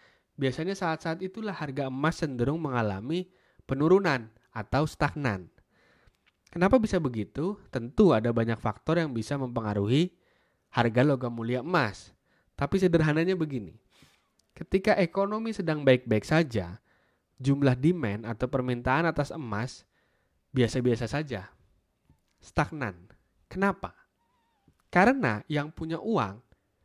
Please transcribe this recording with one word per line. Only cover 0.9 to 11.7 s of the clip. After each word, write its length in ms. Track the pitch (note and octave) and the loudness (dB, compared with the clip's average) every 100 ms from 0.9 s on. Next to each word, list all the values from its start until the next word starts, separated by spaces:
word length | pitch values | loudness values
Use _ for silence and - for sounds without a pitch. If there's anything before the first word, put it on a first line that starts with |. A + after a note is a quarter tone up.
| D#3+ E3 E3 | -2 -4 -6
itulah 320 | F#3 A3 G#3+ | -8 -8 -8
harga 400 | F3+ D3 C3+ C3 | -6 -6 -4 -4
emas 320 | C3 D3+ - D#3 | 0 -2 0 -4
cenderung 320 | B2 B2 D#3+ | 0 0 0
mengalami 720 | D3+ B2 G#2+ F#2+ A#2+ F3 F3+ _ _ _ - | -2 0 0 -2 -4 -4 -6 _ _ _ -6
penurunan 560 | C3+ D#3 F#3+ F#3 C3 A2 - _ | 0 6 6 4 0 -4 -16 _
atau 320 | A#2 G#2 C3 | -10 -2 0
stagnan. 640 | D3+ - C#3+ D3 C3+ G2 F2 _ _ _ _ _ _ _ _ _ _ | 0 0 -2 0 -2 -2 -8 _ _ _ _ _ _ _ _ _ _
Kenapa 240 | F3 F#3+ B3+ | 0 4 4
bisa 240 | G#3+ F#3 | 4 0
begitu? 560 | D3 A2+ G2+ - F3 G#3 - | -2 -4 -6 -4 -6 -6 -8
Tentu 400 | B2 A#2 - G3 | -8 -2 6 6
ada 240 | A2+ A#2 A#2 | 6 4 2
banyak 240 | A2+ A2+ | 0 0
faktor 400 | A2+ - - E3 | -4 -4 -2 0
yang 160 | D#3 A#2 | 0 -2
bisa 240 | A2 C#3+ | -4 -4
mempengaruhi 720 | B2+ A#2+ G#2+ G2+ G2+ C3+ F3+ - _ _ _ _ _ - | -4 -4 -2 0 2 2 2 -4 _ _ _ _ _ 0
harga 320 | A#2 A2+ D3 | 2 4 4
logam 240 | C3 B2 | 2 -2
mulia 320 | A#2 A2+ B2 | -4 -4 -4
emas. 480 | C#3+ | 0